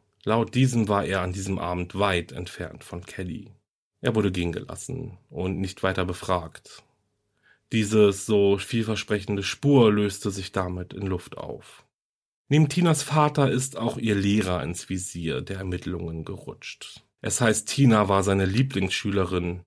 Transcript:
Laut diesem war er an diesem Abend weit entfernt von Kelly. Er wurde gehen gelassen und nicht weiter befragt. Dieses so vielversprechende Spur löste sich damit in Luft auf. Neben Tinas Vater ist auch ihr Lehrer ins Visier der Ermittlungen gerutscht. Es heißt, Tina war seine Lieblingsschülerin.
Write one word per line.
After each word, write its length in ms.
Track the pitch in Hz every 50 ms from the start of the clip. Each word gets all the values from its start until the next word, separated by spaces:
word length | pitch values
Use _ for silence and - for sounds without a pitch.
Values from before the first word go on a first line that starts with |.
| _ _ _ _ _
Laut 300 | 101 107 117 113 - -
diesem 340 | 127 131 131 117 117 110 101
war 160 | 104 101 90
er 160 | 73 95 95
an 140 | 90 92 90
diesem 240 | 95 95 95 98 90
Abend 400 | - 87 90 87 90 90 - 95
weit 340 | 101 101 95 87 82 - 67
entfernt 500 | 64 - - - - 87 80 - - -
von 220 | - - 87 87
Kelly. 480 | - - - 95 90 82 101 98 - - _ _ _ _ _ _ _ _ _
Er 140 | - 123 113
wurde 180 | 110 101 101 92
gehen 200 | 90 87 85 80
gelassen 680 | 78 - - 85 - - - 85 82 82 92 92 92 _ _
und 300 | - - 92 95 92 82
nicht 240 | 98 95 - - -
weiter 240 | 95 92 95 92
befragt. 760 | 90 87 - - - 92 87 80 80 - - - - - - - _ _ _ _ _ _ _ _ _ _ _ _ _ _ _ _ _ -
Dieses 520 | 113 107 101 110 110 104 101 98 98 -
so 320 | - 107 101 101 98 98
vielversprechende 840 | 101 98 - - 113 110 107 110 104 - - 107 104 98 - 104 101 98
Spur 500 | - - - - 139 143 131 117 110 104
löste 380 | 104 104 101 98 - - 104
sich 200 | 98 98 92 -
damit 440 | - 98 92 90 90 90 90 - -
in 120 | - 98
Luft 300 | 95 92 87 - - -
auf. 480 | - - - - - - - - - _ _ _ _ _ _ _ _ _ _ _ _ _ _
Neben 220 | 139 151 156 151
Tinas 320 | - 175 175 170 156 156 -
Vater 480 | - 147 156 151 147 139 147 143 127
ist 260 | - 127 131 - -
auch 220 | - 120 117 - -
ihr 160 | 117 110 104
Lehrer 480 | 98 98 101 101 107 101 92 90 87 69
ins 260 | 78 87 - - -
Visier 540 | 92 92 92 - - 87 82 80 71 65 67
der 160 | - 98 98
Ermittlungen 640 | 95 92 90 90 - 95 90 85 87 85 82 82 78
gerutscht. 800 | - 92 - - - - - - - - - - - - - _ _ _ _ -
Es 180 | - - -
heißt, 260 | 127 113 107 - -
Tina 420 | - - - 143 123 113 107 104 95
war 140 | 98 98 95
seine 220 | 98 98 98 95
Lieblingsschülerin. 1160 | 95 95 117 135 135 - 101 95 92 - - - 107 98 101 92 87 92 90 87 87 87 90 90